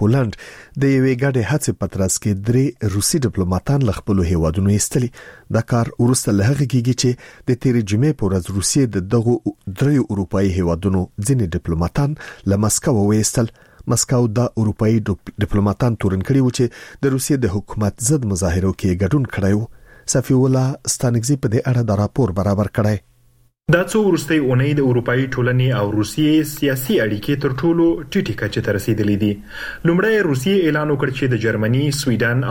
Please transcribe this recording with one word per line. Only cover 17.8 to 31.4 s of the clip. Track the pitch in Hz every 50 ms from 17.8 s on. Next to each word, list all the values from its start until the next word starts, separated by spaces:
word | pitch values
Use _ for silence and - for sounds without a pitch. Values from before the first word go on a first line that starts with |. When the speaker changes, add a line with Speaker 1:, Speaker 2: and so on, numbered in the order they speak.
| 107 98 - - 117 117
Speaker 1:
ضد | 156 147 123 104
مظاهرو | 98 87 98 90 85 92 92 95 90 -
کې | - 95 90 90
ګډون | 98 90 147 147 127 - -
کړی | - 98 95 101
وو. | 107 113 - - - - - - - - - -
صفي | 135 123 - 135 127
الله | 131 131 131 131 131 131 147 - - - -
ستانکزي | - - 123 120 117 110 123 147
په | 135 - 120
دې | 104 131 - 131
اړه | 123 120 117 107
دا | 101 95
راپور | 104 104 - - 127 95 85 98
برابر | 92 101 101 98 104 - - -
کړی. | 101 104 107 101 - _ _ _ _ _ _ _ _ _ _ _ _ - 160
Speaker 2:
دا | 170 185 190
څو | 214 220
وروستۍ | 214 190 170 151 - - 165 156 139 127
اونۍ | 127 123 135 147 147 147
د | 139 127
اروپایي | 120 120 117 127 123 131 135 127 -
ټولنې | 127 120 123 123 127 127 131 123 104
او | 104 104 104
روسیې | 107 104 - - 151 151 151 156 156 147 147
سیاسي | - - 147 139 131 131 - - 175 156 113
اړیکې | 107 104 104 - - 143 135 143
تر | 135 127 -
ټولو | 170 170 165 170 170 170 165 165 151 -
ټیټې | - 196 - - 107 -
کچې | 107 104 - 117 - 110
ته | 101 98
رسېدلې | - 120 110 101 104 104 104 95 107
دي. | 104 101 - - - - - - - - - - 165
لومړی | 170 180 196 220 220 214 196 160
روسیې | 135 131 127 190 196 196 175 156
اعلان | 147 151 151 151 147
وکړ | 131 127 135 131
چې | - 139 127 120
د | 107